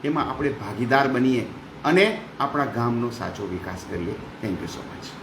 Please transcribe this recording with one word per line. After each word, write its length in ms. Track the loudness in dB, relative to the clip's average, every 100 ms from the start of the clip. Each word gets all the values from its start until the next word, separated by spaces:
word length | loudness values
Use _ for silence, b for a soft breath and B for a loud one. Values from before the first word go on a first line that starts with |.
એમાં 240 | 0 0 0
આપણે 200 | 0 0
ભાગીદાર 560 | -2 -6 -2 4 6 6
બનીએ 360 | 4 4 4 0 -10 -14 -4
અને 200 | 4 6 6 2 -8 -4
આપણા 280 | -2 0 0 2
ગામનો 320 | 2 2 0
સાચો 320 | -2 -6 -4 -4
વિકાસ 360 | -4 -6 -8 -6
કરીએ. 240 | -4 -4 -6 -10 -6
Thank 160 | -4 -4
you 100 | -4 -8
so 60 | -10
much. 160 | -12 -12 -14